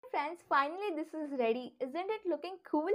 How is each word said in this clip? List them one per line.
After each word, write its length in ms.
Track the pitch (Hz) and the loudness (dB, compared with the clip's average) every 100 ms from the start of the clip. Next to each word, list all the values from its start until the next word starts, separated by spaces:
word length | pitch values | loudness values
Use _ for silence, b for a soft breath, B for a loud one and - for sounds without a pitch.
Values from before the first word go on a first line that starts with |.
| - | -4
Friends, 300 | 359 294 339 - | -2 -2 -6 2
finally 420 | 311 285 349 415 311 | 4 4 0 -2 -2
this 180 | 311 | -4
is 180 | 311 294 277 | -4 -6 0
ready. 340 | 233 233 247 _ | 2 2 -2 _
Isn't 300 | 262 285 381 427 | -6 -4 -4 -4
it 60 | 381 | -2
looking 300 | 302 359 370 - | -2 -4 -10 -2
cool? 220 | 302 320 | 0 2